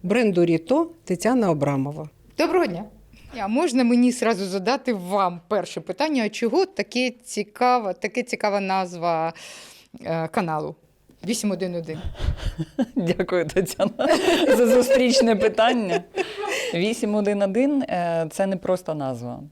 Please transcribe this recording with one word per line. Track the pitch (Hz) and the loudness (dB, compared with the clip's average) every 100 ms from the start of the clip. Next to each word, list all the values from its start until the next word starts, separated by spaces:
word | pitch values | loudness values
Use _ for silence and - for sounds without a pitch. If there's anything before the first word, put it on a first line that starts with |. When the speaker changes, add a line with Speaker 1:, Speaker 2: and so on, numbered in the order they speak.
Speaker 1:
бренду | 180 240 220 175 | 0 2 4 4
Ріто | 170 160 - 285 330 - | 4 2 2 0 0 -6
Тетяна | - 175 220 254 202 | -6 0 2 4 2
Абрамова. | 151 139 139 135 151 151 _ - - | 2 2 0 -2 -6 -14 _ -18 -2
Speaker 2:
Доброго | 320 359 302 | 0 2 0
дня. | 175 214 - - - - 240 | -4 -10 -16 -20 -20 -16 -8
А | 202 | -2
можна | 240 330 247 | 0 2 2
мені | 240 247 247 | 4 6 4
зразу | 240 226 202 190 | 4 0 0 -2
задати | 196 190 269 277 | -2 0 -2 -2
вам | 208 180 202 185 175 _ | -4 -2 2 2 -2 _
перше | 208 170 - | -4 -2 -8
питання? | 165 180 311 277 | -8 -4 0 0
А | 214 | -2
чого | 214 233 294 381 | -2 0 2 0
таке | - - 240 247 247 | -2 -4 0 -2 -4
цікава, | - - 202 - 247 247 208 | -10 -8 -8 0 2 4 0
таке | 180 214 - | -4 -4 -4
цікава | 247 - 214 202 | -4 -2 0 0
назва, | 190 190 185 175 170 165 165 - - - - - _ - | 0 -2 -2 -4 -2 0 -2 -6 -18 -20 -20 -20 _ -14
е, | - 165 160 | -6 -4 -2
каналу | - 170 156 151 147 _ _ _ _ 175 | -2 -2 -4 -6 -10 _ _ _ _ -6
вісім | 240 214 | -4 -2
один | 180 185 | -4 -4
один? | 175 165 156 - - - - - | -6 -8 -10 -10 -4 -4 -2 -6
Speaker 3:
<laughs> | - 160 - 254 - | -6 -8 -4 -4 -2
Дякую, | 175 175 180 180 156 | -2 0 0 0 0
Тетяна, | 180 185 - 196 - 269 330 370 339 302 226 | -2 -2 -2 -2 0 0 2 2 2 4 4
за | 240 | 6
зустрічне | 247 247 269 247 262 233 214 | 4 6 4 4 4 4 4
питання. | 220 220 226 240 202 - - - 359 - 403 539 523 | 2 4 2 2 0 -2 -4 -6 -6 -6 -6 -4 -4
Вісім | 170 196 240 220 | -2 -2 -2 -2
один | 208 208 202 | 0 0 0
один — | 196 202 277 285 254 | 0 2 2 2 0
е, | 180 175 165 160 | -2 0 0 -2
це | - 196 | -2 -2
не | 190 | -2
просто | - 180 - | -2 -2 -2
назва. | 151 135 120 120 120 147 | -4 -4 -6 -8 -10 -14